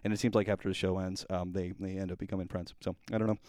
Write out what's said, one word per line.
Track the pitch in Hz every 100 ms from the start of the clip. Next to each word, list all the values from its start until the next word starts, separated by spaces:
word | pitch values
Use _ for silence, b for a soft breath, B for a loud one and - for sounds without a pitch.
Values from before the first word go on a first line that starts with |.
And | 104
it | 104
seems | 120
like | 107 101
after | 98 98
the |
show | 95 92 92
ends, | 92 95 -
um, | 92 90
they, | 92 90 95
they | 95 95
end | 92
up | 90
becoming | 101 95 87
friends. | 92 85 -
So, | - 95 -
I | 110
don't | 110 104